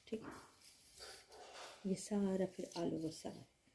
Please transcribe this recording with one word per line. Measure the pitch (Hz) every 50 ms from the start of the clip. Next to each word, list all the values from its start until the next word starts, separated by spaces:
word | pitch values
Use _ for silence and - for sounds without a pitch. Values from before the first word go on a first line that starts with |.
| - -
ठीक | - 220 233
है। | - - - - - - - - - - - - - - - - - - - - - - - - - - - - - - - -
ये | 196 190
सारा | - - - 214 202 202 190 190 190 185
फिर | 185 - - - -
all | - 170 170 - 160
over | 160 160 156 160
सारा, | - - - - - - - _ _ _ - _